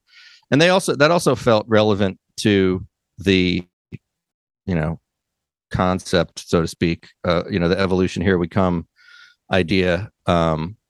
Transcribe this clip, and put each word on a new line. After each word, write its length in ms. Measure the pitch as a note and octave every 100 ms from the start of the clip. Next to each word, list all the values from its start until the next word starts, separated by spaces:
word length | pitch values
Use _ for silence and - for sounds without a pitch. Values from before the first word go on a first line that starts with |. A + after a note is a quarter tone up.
| _ - - _ -
and 100 | C3+
they 80 | F3
also, 260 | F#3 - B2+
that 160 | D3
also 240 | F3 D#3 B2
felt 300 | B2 G#2+ A2+
relevant 520 | G#2+ G#2+ G2 G2 - _ -
to 480 | A2 G2 F#2+ F#2 - _ _ -
the, 460 | F2+ F#2 F2+ F2 F2+ _ _ - _ _ _ _ _ _ -
you 80 | F3+
know, 240 | D#3 D#3 _ _ _ _ _ _ -
concept, 760 | - F#2 F#2 - F2+ E2 - -
so 140 | E2+
to 60 | E2
speak, 400 | - F2 E2 - _
uh, 200 | F#2 E2+ -
you 80 | G2
know, 100 | E2+
the 120 | F#2
evolution, 420 | F#2+ F#2 F#2 -
here 160 | F#2+ F2+
we 100 | F2
come 400 | G#2 F#2 F2 - _ _ - - _ -
idea. 600 | F#2 E2 F#2+ F2+ E2+ G#2 _ -
Um, 480 | E2+ E2 D#2 E2 A2